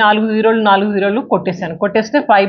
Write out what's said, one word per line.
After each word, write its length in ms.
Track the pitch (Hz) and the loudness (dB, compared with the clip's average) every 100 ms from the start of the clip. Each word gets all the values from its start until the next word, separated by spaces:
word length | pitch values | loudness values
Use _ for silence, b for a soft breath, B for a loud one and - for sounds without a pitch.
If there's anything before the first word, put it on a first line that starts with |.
నాలుగు 240 | 214 214 220 | 2 2 0
జీరోలు, 260 | 214 220 226 214 | 0 0 2 2
నాలుగు 220 | 196 208 202 | 2 0 -2
జీరోలు 240 | 196 214 - | -2 -2 -2
కొట్టేశాను, 420 | 190 180 180 175 170 | -4 -2 -6 -8 -6
కొట్టేస్తే 380 | 202 226 214 294 - | -4 -2 -2 -2 2
ఫైవ్ 180 | 202 | 2